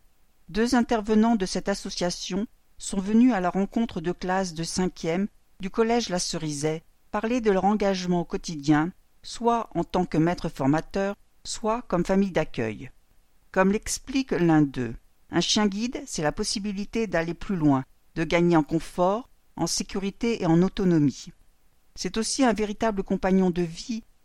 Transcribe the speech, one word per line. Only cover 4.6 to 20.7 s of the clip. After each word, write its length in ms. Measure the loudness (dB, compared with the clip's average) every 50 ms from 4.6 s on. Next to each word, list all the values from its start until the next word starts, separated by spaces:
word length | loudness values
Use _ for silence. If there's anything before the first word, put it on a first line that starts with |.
| -6
cinquième 640 | -4 -2 -2 -2 -2 -2 -4 -4 -2 -2 -2 -2 -4 _ _ _ _ _ -12
du 100 | -12 -6
collège 380 | -2 0 2 2 2 0 0 -2
La 100 | -4 -4
Cerisay 640 | -4 -4 -6 -6 -6 -6 -4 -2 -2 -2 -2 -4 _ _ _ _ _ -6
parler 280 | -2 0 2 2 2 2
de 120 | 4 4
leur 120 | 4 4 4
engagement 560 | 2 2 4 2 2 0 0 2 2 2 2
au 40 | 2
quotidien, 680 | -2 -4 -6 -6 -6 -8 -2 4 4 6 6 4 0 -4 _ _ _ _ _
soit 480 | -18 -14 -8 -2 0 2 2 0 -2 -4 -4
en 80 | -4 -4
tant 200 | 0 0 0 0
que 140 | 2 2 2
maître 300 | 2 2 0 -2 -4 -8
formateur, 680 | -4 0 0 2 2 2 0 -2 -4 -2 -2 -2 -4 _ _ _ _ _ -12
soit 380 | -12 -10 -4 -2 -2 -2 -2
comme 220 | -2 -2 0 0 2
famille 280 | 2 2 2 2 2
d'accueil. 580 | 0 -2 -2 -2 -4 -4 -4 -4 -6 -8 -14 -16 -18 _ _ _ _ -20 _ _ _ _ _ -4
Comme 180 | 0 2 4 4
l'explique 600 | 2 0 -2 -6 -8 -8 -8 -4 -4 -4 -2 -2
l'un 300 | 0 2 4 4 6 6
d'eux, 340 | 4 2 0 -4 -6 -6 -8 -12 _ _ _ _ _ -6
un 100 | -4 -2
chien 280 | 0 0 2 2 2 0
guide, 340 | 0 -2 -6 -6 -6 -8 -10
c'est 180 | -8 -6 -2 -2
la 80 | -2
possibilité 760 | -2 -2 -4 -4 -4 -4 -6 -6 -6 -6 -8 -6 -4 -4 -4
d'aller 280 | -2 -2 -2 -2 -2 -6
plus 200 | -8 -6 -4 -2
loin, 300 | 2 4 4 4 2 0 _ _ _ _ _ -6
de 80 | -4 -2
gagner 320 | 2 2 4 4 6 4
en 80 | 4 2
confort, 640 | 2 -2 -4 -4 -4 -2 0 0 0 0 -2 -6 _ _ _ _ _ -6
en 120 | -4 -4 -4
sécurité 760 | -2 -4 -6 -6 -6 -6 -6 -6 -6 -4 -4 -2 -2 0
et 40 | 2
en 140 | 2 4 4
autonomie. 720 | 4 2